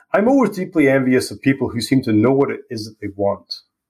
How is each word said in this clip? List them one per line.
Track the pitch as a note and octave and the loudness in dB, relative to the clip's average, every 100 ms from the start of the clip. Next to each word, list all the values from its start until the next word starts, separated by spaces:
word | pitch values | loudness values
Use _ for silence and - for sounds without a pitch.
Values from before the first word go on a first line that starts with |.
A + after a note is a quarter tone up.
| _ | _
I'm | F3+ A3+ | 0 2
always | C#4 A3 | 2 2
deeply | F#3 F3+ D#3+ C#3 | -2 -6 0 2
envious | C3+ B2+ B2+ - | 2 2 0 0
of | B2+ | -4
people | C3+ C3+ A#2 | -2 -2 -2
who | A#2 | -4
seem | - C3+ | -2 0
to | A#2 | 2
know | G#2+ A#2 | 2 2
what | C3+ C3+ | 2 0
it | A2 - | -4 -10
is | A2+ | -12
that | A2 - | -12 -12
they | G#2 G2 | -12 -4
want, | G2+ G2+ - - _ _ | -4 -4 -8 -20 _ _